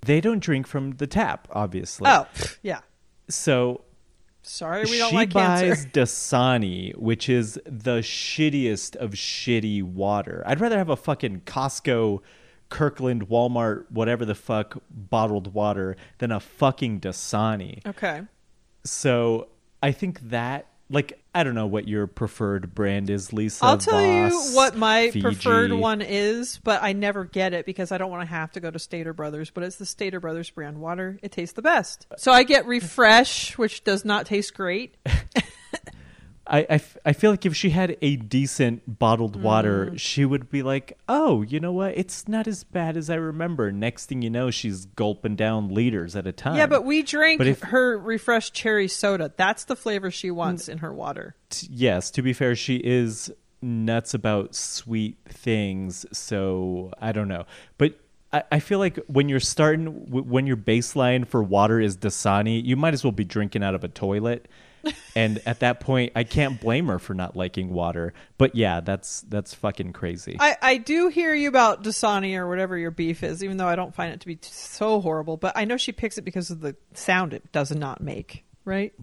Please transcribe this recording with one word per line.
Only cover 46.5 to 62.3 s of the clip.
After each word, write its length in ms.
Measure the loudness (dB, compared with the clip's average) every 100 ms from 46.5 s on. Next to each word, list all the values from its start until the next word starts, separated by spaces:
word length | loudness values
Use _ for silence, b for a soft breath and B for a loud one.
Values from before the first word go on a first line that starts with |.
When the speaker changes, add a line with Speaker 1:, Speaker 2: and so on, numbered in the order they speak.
| 2
Speaker 2:
Yeah, 100 | 4
but 180 | 4
we 180 | 2 0
drank 340 | 0 2 4 4
Speaker 1:
But 80 | 4
if 140 | 2
Speaker 2:
her 360 | 2 2 4 0
Refresh 540 | -2 -4 2 0 0
cherry 380 | -4 0 2 0
soda. 440 | 0 0 0 -2 0
That's 280 | 0 0
the 120 | -4 -6
flavor 340 | -4 -4 -4
she 220 | -6 -6
wants 360 | -4 -2 -4 -8
Speaker 1:
N- 40 |
Speaker 2:
in 60 | -10
her 140 | -10
water. 440 | -8 -8 -8 -12 -16 -14
Speaker 1:
T-, 180 | -12 -10
yes, 400 | 2 2 2 -2
to 100 | -2
be 100 | -2
fair, 240 | 0 0 0
she 200 | -2 -2
is 540 | 2 2 0 -4 -12 -16 _ -10
nuts 520 | -6 -2 0 0 -2
about 420 | -2 0 0 -2 -6
sweet 600 | -8 -8 -4 -2 -4 -6 -18
things, 760 | -8 -2 0 0 -2 -6 -8 -12
so 800 | -12 -6 -2 0 -2 -2 -4 -8 -8
I 120 | -4
don't 160 | -2 -2
know. 160 | -6 -10 B B 0
But 180 | 0 0 _ _ -4
I, 100 | -2 0
I 80 | 0
feel 220 | 2 0
like 180 | 0 -2 0
when 220 | 2 4
you're 100 | 2
starting, 460 | 0 4 4 4 -2 -8 -6
w-, 180 | -4
when 240 | 0 0 2
your 80 | 0
baseline 720 | 2 2 2 2 2 2 2
for 160 | 2
water 340 | 4 6 6 6
is 180 | 2 0
Dasani, 680 | -2 0 2